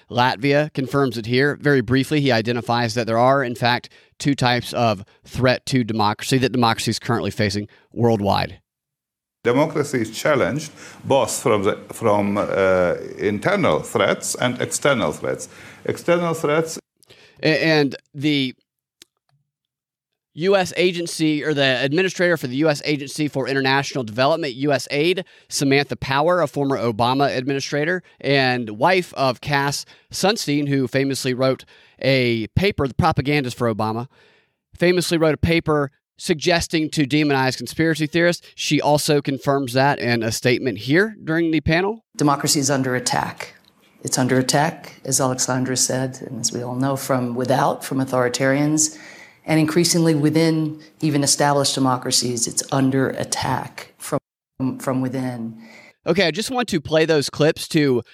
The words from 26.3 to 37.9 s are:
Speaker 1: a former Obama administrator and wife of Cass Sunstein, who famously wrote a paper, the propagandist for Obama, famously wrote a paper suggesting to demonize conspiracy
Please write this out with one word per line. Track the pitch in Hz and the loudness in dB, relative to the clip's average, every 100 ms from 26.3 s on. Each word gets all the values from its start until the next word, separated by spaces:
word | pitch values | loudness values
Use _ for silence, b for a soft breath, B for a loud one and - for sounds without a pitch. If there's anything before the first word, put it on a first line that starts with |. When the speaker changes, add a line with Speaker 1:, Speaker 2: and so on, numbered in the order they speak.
| 180 | 2
Speaker 1:
a | 151 | 0
former | 143 139 131 | -2 -2 0
Obama | 117 107 120 131 139 110 | -2 0 0 2 0 0
administrator | 127 139 - 147 151 180 b b | -2 -4 -2 -2 -2 -4 b b
and | 139 139 131 123 110 | 0 2 2 0 -4
wife | 107 151 185 175 - | 0 2 2 0 -2
of | 135 117 | -2 -2
Cass | - 143 143 143 - b b | -2 0 0 -4 -8 b b
Sunstein, | - 190 220 - 147 143 | -2 0 0 -2 -2 0
who | 139 127 | 0 0
famously | 135 139 131 135 | 0 0 -2 -4
wrote | 123 131 127 - b b b | 0 0 -2 -8 b b b
a | 131 135 123 117 104 | 0 2 2 0 0
paper, | - 202 - 143 | 0 0 0 -4
the | |
propagandist | - 165 156 135 147 123 - | 0 0 2 0 0 -2 -2
for | 120 | -2
Obama, | 107 107 110 131 b b b b b _ - | 0 -2 -4 -8 b b b b b _ -2
famously | 170 180 160 170 | 2 2 2 2
wrote | 160 | 2
a | 143 | 2
paper | 170 165 160 151 139 _ _ - | 2 2 2 0 -2 _ _ -10
suggesting | - 160 160 170 - 165 156 | -2 0 2 0 0 -2 -2
to | - 135 | 0 2
demonize | 147 151 139 131 - | 2 2 2 0 -2
conspiracy | 123 - 160 | -6 0 0